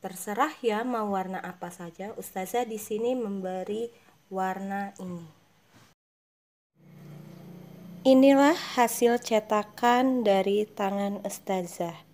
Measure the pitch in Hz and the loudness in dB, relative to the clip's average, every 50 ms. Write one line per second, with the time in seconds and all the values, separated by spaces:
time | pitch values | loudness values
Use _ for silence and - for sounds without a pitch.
0 | _ 190 180 - - - 208 214 269 311 311 - - 233 208 208 233 254 247 226 | _ -14 -14 -12 -10 -10 -2 -2 -2 -2 -2 -4 -4 -2 -2 -2 -4 -4 -4 -4
1 | 214 208 196 190 185 185 190 185 - 180 180 - - 175 175 - 180 170 165 _ | -4 -4 -4 -4 -4 -6 -8 -10 -10 -12 -14 -12 -14 -14 -14 -14 -16 -16 -14 _
2 | 190 208 226 - 190 - - 196 185 185 - 240 247 226 220 214 208 - 220 208 | -14 -14 -12 -14 -16 -12 -10 -10 -10 -6 -4 -4 -4 -4 -8 -12 -10 -8 -6 -4
3 | 226 240 254 254 240 202 196 196 185 185 185 185 185 190 208 220 233 233 _ _ | -2 -2 -2 -2 -4 -6 -6 -6 -6 -6 -6 -8 -8 -8 -8 -8 -8 -10 _ _
4 | _ _ _ _ _ _ 196 190 190 190 185 190 196 196 196 196 202 196 196 - | _ _ _ _ _ _ -6 -6 -4 -4 -4 -6 -8 -8 -6 -6 -8 -8 -10 -14
5 | 196 180 175 170 170 160 156 _ _ _ _ _ _ _ _ - _ _ _ _ | -12 -12 -12 -12 -14 -18 -20 _ _ _ _ _ _ _ _ -20 _ _ _ _
6 | _ _ _ _ _ _ _ _ _ _ _ _ _ _ _ _ _ - - - | _ _ _ _ _ _ _ _ _ _ _ _ _ _ _ _ _ -20 -20 -20
7 | - - - - - - - - - - - - - - - - - - - - | -20 -20 -20 -20 -20 -20 -20 -20 -20 -20 -20 -20 -20 -20 -20 -20 -20 -20 -20 -2
8 | - 262 262 262 262 277 277 269 277 285 330 359 - - - - 240 226 233 - | 4 6 8 10 10 8 8 8 8 6 6 4 -2 -8 2 2 2 2 2 2
9 | 247 233 233 240 - - 233 214 208 - 214 208 208 208 - - - 240 240 247 | 2 4 4 2 0 2 0 0 2 2 -2 -2 -2 -4 -8 0 2 4 4 4
10 | 254 262 262 254 233 214 196 196 190 196 196 208 214 214 - - 208 196 196 202 | 4 2 2 2 2 2 2 4 2 2 0 0 -2 -2 -4 -4 -4 -4 -2 -2
11 | 202 202 202 202 202 202 - - _ - 196 185 180 175 - - 175 170 165 160 | -4 -4 -6 -6 -8 -10 -10 -10 _ -4 -4 -4 -4 -6 -6 -6 -6 -6 -6 -12
12 | - _ | -18 _